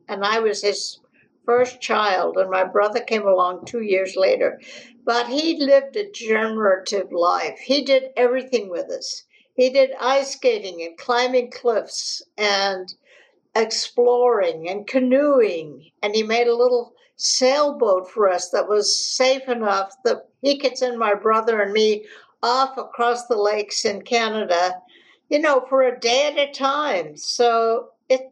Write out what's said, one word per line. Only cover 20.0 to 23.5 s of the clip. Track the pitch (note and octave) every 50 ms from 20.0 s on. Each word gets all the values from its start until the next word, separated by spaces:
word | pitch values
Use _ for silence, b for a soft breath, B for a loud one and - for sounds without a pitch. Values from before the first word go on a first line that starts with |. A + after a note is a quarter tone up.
| -
that | A#3 - - - _ _ _
he | B3+ C#4+ C#4 C#4
could | C#4+ B3+ -
send | - B3+ B3 A#3+ A3+
my | A3+ G#3 G3+
brother | G3+ G#3 A3 A3 A3 A3 A#3 A3+ G#3
and | G3+ G3 G3+
me | G#3+ G#3+ G#3+ G#3 G#3 B B B B B B B B A3+
off | A#3+ B3 C4 C4+ C4 -
across | B3 G3 - - - A#3 A#3+ A#3 A#3+ -
the | - A#3
lakes | G#3 G3+ G#3